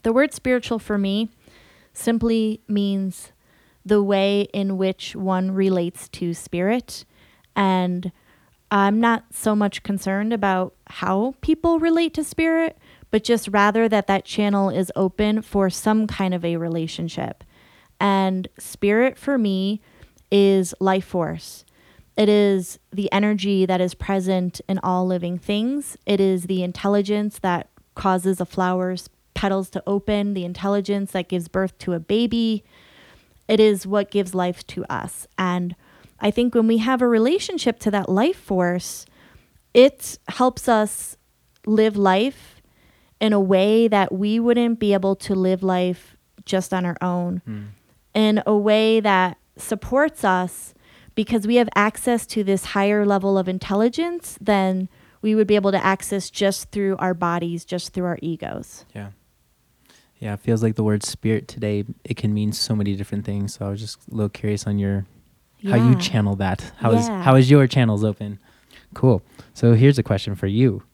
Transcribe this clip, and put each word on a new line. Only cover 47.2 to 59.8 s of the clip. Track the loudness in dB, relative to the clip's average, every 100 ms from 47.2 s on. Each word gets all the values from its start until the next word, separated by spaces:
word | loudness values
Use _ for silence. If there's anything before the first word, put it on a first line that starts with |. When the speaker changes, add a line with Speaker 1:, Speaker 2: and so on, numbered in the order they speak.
| -4 -6
Speaker 2:
Hmm. | -8 -12 -12 -18 _ _ _
Speaker 1:
in | 0 2 2 2
a | 2
way | 4 4 4 2
that | 4 2 2 -2 _ -18
supports | -8 -8 -2 0 0 0
us, | 0 0 -2 -8 -18 _ _ -20 -10
because | -6 -2 -2 2
we | 2
have | 2
access | 2 0 0 -2 -2 -2
to | -4
this | 0 -2 -2
higher | 0 2 2 2
level | 2 2 0
of | 0
intelligence | -4 -2 0 2 0 -4 -4 -10 -8
than | 0 2 2 -2 -4 _ _ _
we | 0
would | 2 4
be | 4
able | 2
to | 2
access | 0 0 -2 -6 -6
just | 0 0 0 -8
through | -4 -2 -2
our | -2
bodies, | -2 -2 -2 -4 -6
just | -6 -8 -6
through | -6
our | -4 -4
egos. | -6 -6 -8 -10 -14 -20 -20
Speaker 2:
Yeah. | -16 -16 -18 _ _ _ _ _ _